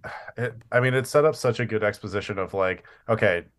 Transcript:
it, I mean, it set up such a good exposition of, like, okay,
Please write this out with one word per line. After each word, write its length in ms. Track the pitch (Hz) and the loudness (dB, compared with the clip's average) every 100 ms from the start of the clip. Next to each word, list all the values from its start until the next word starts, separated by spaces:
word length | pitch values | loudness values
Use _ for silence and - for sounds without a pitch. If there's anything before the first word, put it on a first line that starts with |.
| - - - - | -16 -14 -14 -8
it, 180 | 117 113 - | -8 -10 -2
I 80 | 120 | 2
mean, 140 | 127 | 2
it 120 | 127 120 | 0 2
set 200 | 147 151 | 4 4
up 100 | - | 2
such 240 | 127 117 | -2 0
a 60 | 117 | -2
good 180 | 110 | 0
exposition 560 | 107 - 101 98 98 98 | -2 -2 -6 -6 -4 -6
of, 140 | 92 | -4
like, 340 | 98 92 92 - - - | 0 0 -2 -10 -10 -2
okay, 360 | 113 104 87 87 | 2 2 2 -4